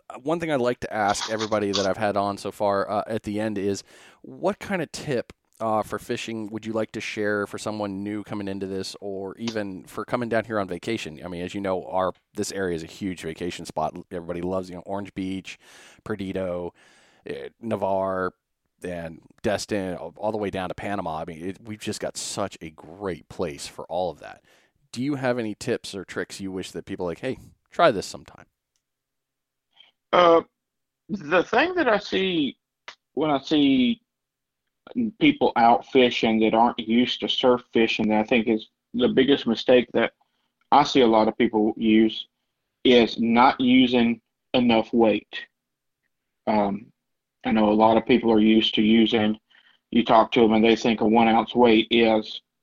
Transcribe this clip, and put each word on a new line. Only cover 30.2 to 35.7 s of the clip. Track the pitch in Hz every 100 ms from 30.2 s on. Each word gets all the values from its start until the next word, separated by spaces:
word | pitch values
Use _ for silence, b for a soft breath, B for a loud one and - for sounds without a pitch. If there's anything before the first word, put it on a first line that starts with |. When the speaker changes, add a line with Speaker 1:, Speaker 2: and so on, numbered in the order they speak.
| 175 165 - _ _ _ _ _ -
Speaker 2:
the | 202 143 180
thing | - 226 339
that | 359 262
I | 202
see | - 190 190 170 135 - _ _ - - _
when | 127 156
I | 135
see | - 151 139 135 123 117 _ _ _ _ _ _ _ _ - - 220 -
people | 151 - 123 120
out | 117